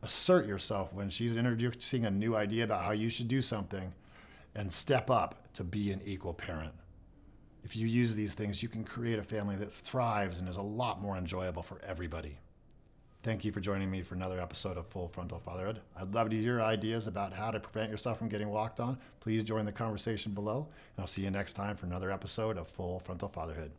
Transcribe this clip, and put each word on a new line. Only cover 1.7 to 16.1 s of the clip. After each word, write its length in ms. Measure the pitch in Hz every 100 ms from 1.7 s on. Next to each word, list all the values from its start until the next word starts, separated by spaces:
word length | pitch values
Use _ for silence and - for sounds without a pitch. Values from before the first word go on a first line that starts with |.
| 120 - 131 113
a 60 |
new 240 | 98 107 113
idea 300 | 104 113 117
about 180 | 95
how 80 | 90
you 180 | 107 113
should 200 | 113 117
do 120 | 131
something, 520 | 120 110 95 98 92 90 - - - - - -
and 160 | 98
step 380 | - - 131 -
up 420 | 123 82 - -
to 100 | -
be 280 | 87 101 101
an 100 | 95 101
equal 280 | 95 92
parent. 400 | 82 - 80 78 - - - - - - - - -
If 120 | - 113
you 120 | 113
use 260 | 117 120
these 220 | 107 107 -
things, 260 | 107 98
you 80 | 113
can 140 | 110
create 340 | 107 - 117 113
a 60 |
family 320 | 101 110 101 98
that 180 | 101
thrives 640 | - - 131 120 107 98 87
and 100 | 92
is 100 | 90
a 40 |
lot 400 | 101 107 120 98
more 160 | 101 95
enjoyable 460 | 92 92 92 87
for 180 | - 90
everybody. 540 | - 87 87 82 80 76 - - - - - - - -
Thank 200 | - 107
you 80 | 104
for 100 | 104
joining 280 | 95 98 95
me 140 | 95
for 100 | 90
another 260 | 92 92 92
episode 380 | 87 - 98 87
of 80 | 82
Full 220 | - 87
Frontal 320 | - 82 87
Fatherhood. 420 | 90 90 92 - - -
I'd 180 | 92